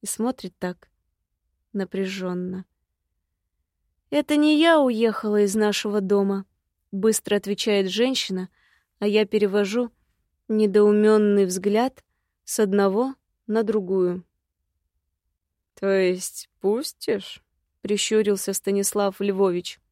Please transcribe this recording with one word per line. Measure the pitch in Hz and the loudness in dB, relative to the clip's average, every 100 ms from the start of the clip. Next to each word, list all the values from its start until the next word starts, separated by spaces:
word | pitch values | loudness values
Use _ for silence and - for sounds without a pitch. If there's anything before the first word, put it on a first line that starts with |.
И | 214 | -10
смотрит | - 226 262 185 _ | -6 -6 -6 -12 _
так | 180 180 _ _ _ _ _ _ _ _ _ | -10 -10 _ _ _ _ _ _ _ _ _
напряженно. | 208 185 190 190 190 185 180 180 185 185 _ _ _ _ _ _ _ _ _ _ _ _ _ _ | -8 -6 -6 -6 -6 -6 -6 -6 -10 -14 _ _ _ _ _ _ _ _ _ _ _ _ _ _
«Это | 285 294 294 | -2 0 2
не | 302 302 | 4 4
я | 330 320 | 4 4
уехала | 269 220 226 208 214 208 | 4 2 0 0 -2 2
из | 202 208 | 2 2
нашего | 208 208 214 208 | 0 0 -4 -4
дома», | 190 202 196 196 196 _ _ _ _ | 0 0 2 -2 -6 _ _ _ _
быстро | 196 208 220 - 208 | -2 0 0 0 -2
отвечает | 196 202 - 202 190 | -2 -4 0 0 0
женщина, | 190 247 262 - 190 185 _ _ _ _ _ | 0 -2 -2 -4 -6 -8 _ _ _ _ _
а | 208 | 0
я | 208 208 | 0 2
перевожу | 214 202 202 202 220 240 _ _ _ _ _ _ | 0 0 0 0 -2 -4 _ _ _ _ _ _
недоуменный | 214 214 196 208 208 214 214 208 202 196 | 0 2 4 4 4 4 4 4 2 2
взгляд | 185 196 208 254 - _ _ _ _ | 0 -2 0 -2 -6 _ _ _ _
с | - - | -12 -2
одного | 214 202 196 196 262 269 _ _ - | 0 2 2 2 -2 -6 _ _ -4
на | 214 | -2
другую. | 214 220 185 190 180 180 - _ _ _ _ _ _ _ _ _ _ _ _ _ _ _ | 0 -2 -2 -2 0 -2 -12 _ _ _ _ _ _ _ _ _ _ _ _ _ _ _
«То | 196 | -2
есть | 196 185 185 - - - _ | 0 2 -2 -6 -14 -20 _
пустишь?» | 196 220 311 - - 202 190 - _ _ _ _ | -2 -2 -4 -10 -4 -4 -4 -20 _ _ _ _
прищурился | - 202 - 214 208 196 - | -4 -2 0 2 2 0 -2
Станислав | 190 - 196 196 208 202 190 | -6 -2 -2 -2 0 -2 -2
Львович. | 202 190 196 175 180 - _ | -4 2 0 0 -6 -16 _